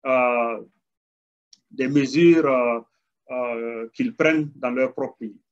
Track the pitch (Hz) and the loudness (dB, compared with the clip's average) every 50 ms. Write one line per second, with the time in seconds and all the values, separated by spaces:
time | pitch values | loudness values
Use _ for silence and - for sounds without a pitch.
0 | - 135 131 127 123 123 120 120 117 117 113 110 - _ _ _ _ _ _ _ | 0 0 2 2 2 2 2 0 -2 -2 -4 -8 -12 _ _ _ _ _ _ _
1 | _ _ _ _ _ _ _ _ _ _ - _ _ _ - - 131 127 143 143 | _ _ _ _ _ _ _ _ _ _ -20 _ _ _ -8 -6 -4 0 2 0
2 | 139 123 127 156 175 170 170 165 151 139 131 127 123 120 117 117 117 _ _ _ | 0 2 2 6 6 6 6 6 4 2 2 2 0 0 -2 -4 -8 _ _ _
3 | _ _ _ _ _ - 127 127 123 120 117 117 117 117 117 113 113 113 _ - | _ _ _ _ _ -12 -8 -6 -6 -6 -6 -8 -8 -8 -8 -10 -12 -12 _ -4
4 | 127 120 113 - 151 156 160 156 151 147 - - 131 123 123 127 131 131 - - | -4 -4 -2 0 2 2 2 0 -2 -6 -8 -8 -6 -4 -2 -2 -2 -2 -2 -6
5 | 135 - - _ 120 107 104 - _ _ | -8 -8 -8 _ -14 -14 -14 -18 _ _